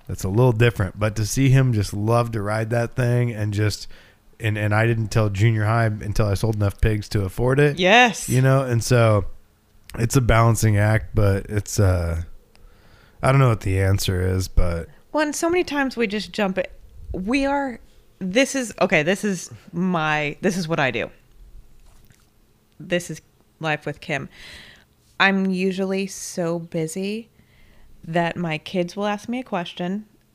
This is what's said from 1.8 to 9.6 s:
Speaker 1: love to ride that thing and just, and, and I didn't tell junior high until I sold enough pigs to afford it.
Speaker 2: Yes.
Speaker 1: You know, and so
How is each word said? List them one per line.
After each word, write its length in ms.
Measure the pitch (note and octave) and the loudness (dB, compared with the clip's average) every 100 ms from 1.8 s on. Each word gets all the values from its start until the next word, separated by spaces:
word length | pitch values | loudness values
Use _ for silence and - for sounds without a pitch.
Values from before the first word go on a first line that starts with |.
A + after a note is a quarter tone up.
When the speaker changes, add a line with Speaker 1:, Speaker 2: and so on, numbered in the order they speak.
| F#2+ | -2
Speaker 1:
love 400 | G#2 G#2 A#2+ A#2 | -2 0 0 0
to 80 | A2 | -4
ride 280 | G2+ A2 A2+ | -4 -4 -2
that 260 | A#2+ A#2 - | -2 -4 -2
thing 360 | A#2+ B2 A#2+ | 0 0 -2
and 200 | G#2+ G#2+ | -4 -4
just, 360 | G#2 G#2+ - - - - _ _ - | -2 -2 -4 -10 -18 -20 _ _ -6
and, 200 | A2+ G#2+ | -4 -2
and 160 | G#2 G#2 | 0 2
I 100 | A#2 | 2
didn't 220 | A2+ G#2+ | 0 0
tell 220 | A#2 G#2+ | 0 0
junior 360 | G2 A#2 A2 G#2+ | 2 2 2 0
high 200 | A#2 A2+ | 2 0
until 420 | G#2+ G#2 G2 G#2 | -2 -4 0 0
I 80 | F#2+ | 0
sold 200 | A2 G#2+ | 0 0
enough 240 | G2+ - | -2 0
pigs 300 | A2+ G#2+ - | 0 0 -2
to 160 | G#2+ F#2+ | -4 -4
afford 340 | - B2 C3+ | -2 0 4
it. 200 | D3 D3 | 2 4
Speaker 2:
Yes. 500 | F3+ A#3 B3 E3+ - | 4 6 6 2 0
Speaker 1:
You 140 | B2 | 2
know, 180 | C3 C3+ | 4 4
and 200 | B2+ A#2 | 2 0
so 420 | - B2 A2+ G#2 - - _ _ | 2 4 6 4 0 -8 _ _